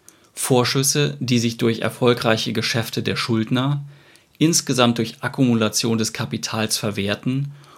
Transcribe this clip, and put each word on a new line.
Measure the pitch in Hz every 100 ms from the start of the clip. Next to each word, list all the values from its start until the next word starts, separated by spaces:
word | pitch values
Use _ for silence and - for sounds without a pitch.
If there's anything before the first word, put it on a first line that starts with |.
| - _ _
Vorschüsse, | - - 127 120 135 135 147 143 143
die | 120 120
sich | 117 117
durch | 117 113
erfolgreiche | 113 - 123 123 120 113 120
Geschäfte | 113 - 117 113 -
der | 107 98
Schuldner, | - 113 110 127 135 143 - - - - _ _
insgesamt | 156 170 - 127 120 117
durch | 110 -
Akkumulation | 135 139 127 113 107 - 117 113
des | 110
Kapitals | - 113 110 - 110 110 -
verwerten | 110 101 98 104 127 135 143 - -